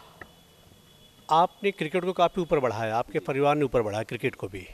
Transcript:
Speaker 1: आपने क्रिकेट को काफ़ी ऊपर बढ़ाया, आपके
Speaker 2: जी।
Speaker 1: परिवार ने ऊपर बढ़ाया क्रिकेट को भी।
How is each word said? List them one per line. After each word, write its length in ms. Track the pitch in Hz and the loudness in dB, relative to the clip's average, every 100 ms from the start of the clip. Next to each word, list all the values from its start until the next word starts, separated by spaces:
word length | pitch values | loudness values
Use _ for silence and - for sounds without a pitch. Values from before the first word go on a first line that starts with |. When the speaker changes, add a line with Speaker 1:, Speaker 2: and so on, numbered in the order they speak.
| - - - - _ _ _ - _ _ - - - | -20 -20 -20 -20 _ _ _ -20 _ _ -20 -20 2
Speaker 1:
आपने 400 | 160 180 - 202 | 4 4 0 -4
क्रिकेट 340 | - 156 180 | -2 -2 -2
को 80 | 180 | -2
काफ़ी 300 | 180 170 190 | 2 2 2
ऊपर 160 | 165 156 | 0 2
बढ़ाया, 380 | 123 107 110 113 | 2 0 -2 -2
आपके 220 | - 160 | -2 -4
Speaker 2:
जी। 60 | |
Speaker 1:
परिवार 320 | - 135 143 151 | -4 0 2 2
ने 80 | |
ऊपर 180 | 135 127 | 2 0
बढ़ाया 200 | 107 107 | 0 -4
क्रिकेट 320 | 113 120 127 | -6 -4 -6
को 140 | - 98 | -6 -10
भी। 180 | 98 87 | -12 -16